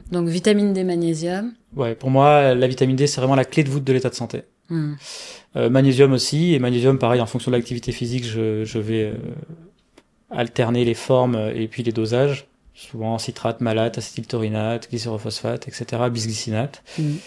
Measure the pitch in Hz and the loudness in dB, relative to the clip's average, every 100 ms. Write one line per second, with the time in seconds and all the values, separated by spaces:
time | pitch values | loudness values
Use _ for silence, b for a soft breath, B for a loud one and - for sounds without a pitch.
0 | - 175 170 175 214 208 208 190 185 170 | -6 -4 -2 0 2 2 2 0 0 0
1 | 170 160 170 185 233 233 _ 139 123 113 | 0 -2 -4 -4 -6 -10 _ -4 -4 -2
2 | 131 131 143 147 139 123 127 131 131 131 | 2 6 8 8 6 4 2 2 2 2
3 | 143 - 127 135 127 - 139 143 131 127 | 2 2 2 4 2 2 0 0 2 2
4 | 127 - 117 - - _ - 165 151 147 | 0 -4 -8 -8 -12 _ -8 -4 -4 -8
5 | B B B B B - 117 131 135 127 | B B B B B -2 2 4 6 6
6 | 139 127 - 147 175 147 123 123 127 135 | 6 4 0 0 2 2 2 2 4 4
7 | 120 123 113 123 131 123 117 120 113 113 | 4 2 0 -4 -2 -2 -2 -6 -8 -6
8 | 120 127 120 113 110 107 110 110 107 110 | -4 -4 -4 -4 -2 -2 -4 -4 -2 -2
9 | 107 113 123 151 - 165 170 _ _ _ | -2 -6 -10 -12 -14 -18 -20 _ _ _
10 | _ _ - - 123 - 117 120 120 113 | _ _ -10 -6 -4 -2 0 2 2 0
11 | - 127 123 113 107 120 110 - 117 113 | 2 2 4 0 -2 -4 -6 -4 -4 -2
12 | 110 120 143 139 - _ _ - - 113 | 0 2 0 -2 -10 _ _ -20 -16 -8
13 | 110 113 - - 117 113 117 110 113 117 | -4 -4 -6 -6 -4 -2 -2 0 0 -4
14 | - - 113 120 110 107 110 117 - 120 | -10 -12 -6 -4 -2 -2 -2 -4 -6 -8
15 | 117 110 117 107 113 123 - - 120 117 | -6 -6 -8 -8 -6 -6 -8 -12 -8 -2
16 | 123 117 110 107 - 110 139 - - B | -2 -2 -4 -6 -4 -2 -4 -8 -14 B
17 | 151 156 | -4 -4